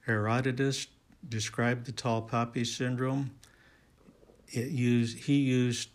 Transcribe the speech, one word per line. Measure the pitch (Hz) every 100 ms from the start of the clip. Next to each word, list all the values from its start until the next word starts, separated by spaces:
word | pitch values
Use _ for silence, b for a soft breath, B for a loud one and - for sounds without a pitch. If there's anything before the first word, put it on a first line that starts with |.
| -
Herodotus | 110 107 120 131 127 135 135 - _ _ - 151
described | 113 107 - 120 123
the | 120
tall | 120 127 113
poppy | 110 120 117 123
syndrome. | 117 - 127 123 131 135 139 - b b b b b b - - - - -
It | - -
used, | 147 123 120 117 113
he | - 143
used | 135 127 123 117 -